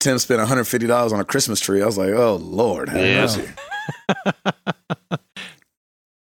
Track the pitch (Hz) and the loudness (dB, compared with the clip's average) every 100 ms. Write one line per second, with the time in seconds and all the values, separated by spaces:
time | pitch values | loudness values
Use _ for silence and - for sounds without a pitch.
0 | 139 123 - 117 110 131 113 123 117 120 | 0 0 2 2 2 0 0 0 2 2
1 | 117 107 95 135 120 101 - 98 107 101 | 2 0 0 0 0 -2 2 2 2 2
2 | 95 113 117 92 80 104 117 82 64 92 | 0 4 4 2 -2 0 0 0 -2 0
3 | 95 98 - 104 - - 571 831 855 - | 2 4 2 0 -6 -12 -12 -10 -10 -10
4 | - - - - 202 - - - - 170 | -4 -2 -2 -4 -4 -6 -6 -8 -8 -10
5 | - 175 _ - - - _ _ _ _ | -8 -10 _ -18 -18 -20 _ _ _ _
6 | _ _ | _ _